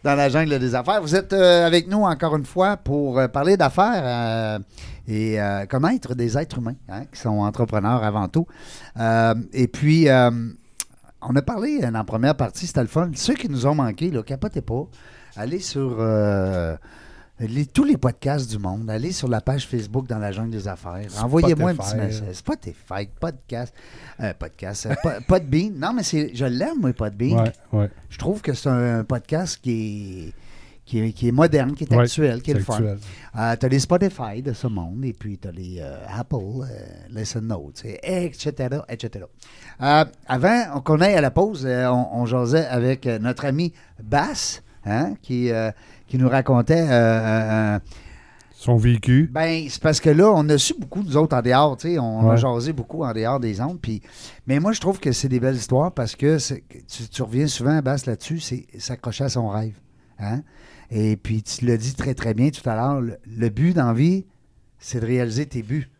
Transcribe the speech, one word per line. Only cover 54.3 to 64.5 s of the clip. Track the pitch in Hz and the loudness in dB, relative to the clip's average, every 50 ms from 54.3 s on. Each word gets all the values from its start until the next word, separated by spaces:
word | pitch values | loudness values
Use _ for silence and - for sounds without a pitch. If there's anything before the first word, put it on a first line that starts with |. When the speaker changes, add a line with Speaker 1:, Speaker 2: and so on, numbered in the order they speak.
| - - _ | -20 -14 _
Speaker 1:
mais | - 135 143 | 0 0 2
moi, | 170 208 | 2 0
je | 226 - | 0 0
trouve | - 180 196 190 | 0 -2 -2 0
que | - 143 | 0 -2
c'est | 120 - - 135 | 0 0 0 0
des | 131 123 | 0 0
belles | 120 131 135 | 0 0 0
histoires | 123 104 - 127 131 - - | -2 -2 2 2 2 2 2
parce | - - 120 107 - | 0 -4 -4 -4 -4
que | - 139 147 160 151 | 0 2 2 2 2
c'est, | 123 - 139 - | 0 -4 -8 -10
que | _ _ - - - | _ _ -20 -20 -18
tu, | - - - 117 101 | -16 -14 -14 -14 -12
tu | - - | -6 -8
reviens | 127 107 113 127 151 | -6 -2 0 0 0
souvent, | 147 131 - 117 139 156 156 | 0 -2 0 0 2 2 2
Bass, | 139 127 139 139 - | 2 0 -2 -2 -2
là-dessus, | 135 113 - - - 160 165 | -4 -6 -6 -6 -8 -8 -6
c'est | - - 127 104 - _ - 101 | -6 -8 -8 -10 -10 _ -18 -14
s'accrocher | - - 127 - - 123 110 - 135 | -10 -10 -10 -8 -8 -8 -4 -2 -4
à | 131 | -2
son | - 127 117 107 | -2 -2 -2 -2
rêve, | 101 107 110 110 107 - _ _ _ _ _ _ _ - | -2 -4 -4 -6 -8 -12 _ _ _ _ _ _ _ -8
hein ? | 104 104 113 139 151 _ _ - - - - - - - 120 | -6 -4 -4 -6 -8 _ _ -20 -20 -20 -20 -20 -14 -6 -2
Et | 107 107 107 107 | 0 2 2 0
puis, | 101 _ - 110 110 | 0 _ -4 -4 -4
tu | 104 - - - 123 | -4 -6 -6 -2 0
l'as | 120 117 110 | 2 2 2
dit | 113 127 131 | 0 -4 -6
très, | - - 139 | -4 -4 -4
très | 127 - - 117 107 | -4 -4 -4 -4 0
bien | 107 127 151 | 2 2 0
tout | 139 - - 127 | 0 -2 -4 -4
à | 110 | -2
l'heure, | 110 120 139 143 135 | 0 0 0 0 -2
le, | 120 117 104 - - | -4 -6 -8 -10 -16
le | 104 113 113 113 113 | -14 -6 -2 -2 -2
but | 104 113 147 175 | 0 2 2 2
dans | 180 170 131 | 2 2 2
la | 120 113 | 2 2
vie, | 117 143 170 185 196 190 _ _ _ _ _ | 4 4 2 2 0 -4 _ _ _ _ _